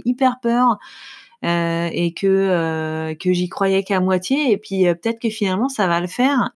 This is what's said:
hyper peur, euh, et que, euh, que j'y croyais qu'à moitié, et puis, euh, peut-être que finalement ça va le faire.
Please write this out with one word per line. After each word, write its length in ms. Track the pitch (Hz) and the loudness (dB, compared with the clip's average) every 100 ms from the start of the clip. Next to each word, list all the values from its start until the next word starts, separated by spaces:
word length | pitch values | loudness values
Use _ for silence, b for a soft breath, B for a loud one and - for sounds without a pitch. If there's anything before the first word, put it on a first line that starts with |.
| 233 | -2
hyper 340 | 254 262 233 | 2 0 0
peur, 360 | 233 240 247 214 B B B B B B | 0 2 2 0 B B B B B B
euh, 460 | 170 170 170 165 170 | -2 0 0 -2 -2
et 220 | - 170 | -2 -2
que, 140 | 170 196 | 0 0
euh, 840 | 190 190 175 160 160 156 160 160 160 | 2 2 0 0 -2 -4 -4 -6 -4
que 180 | 180 | 0
j'y 160 | 180 180 | 0 -2
croyais 340 | - 196 190 | -2 0 0
qu'à 160 | 190 190 | 0 0
moitié, 520 | 185 185 185 285 285 | 2 0 0 0 2
et 60 | 202 | 0
puis, 300 | - 196 175 | 0 2 2
euh, 60 | |
peut-être 260 | 170 226 226 | 2 -4 -2
que 100 | 226 | -4
finalement 380 | - 196 185 269 | -2 -2 0 -2
ça 200 | 269 180 | 0 0
va 120 | 170 | 0
le 80 | 180 | -2
faire. 440 | - 269 269 170 | 0 0 2 -2